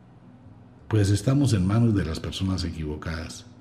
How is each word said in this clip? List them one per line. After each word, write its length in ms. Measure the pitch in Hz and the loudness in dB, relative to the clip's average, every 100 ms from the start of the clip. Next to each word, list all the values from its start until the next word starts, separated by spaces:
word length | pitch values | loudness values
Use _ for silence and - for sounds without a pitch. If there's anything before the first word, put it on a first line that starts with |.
| - - - - - - - - - | -20 -20 -20 -20 -20 -20 -20 -20 -2
pues 220 | 107 98 | 2 2
estamos 420 | 101 - 139 131 | 2 2 2 4
en 140 | 101 90 | 2 2
manos 280 | 113 117 | 4 4
de 120 | 101 78 | 2 0
las 140 | 78 | -6
personas 440 | 82 - 95 90 | -8 -4 -2 -2
equivocadas. 800 | 85 80 76 76 82 80 82 - - - | -4 -6 -8 -8 -8 -8 -10 -14 -20 -20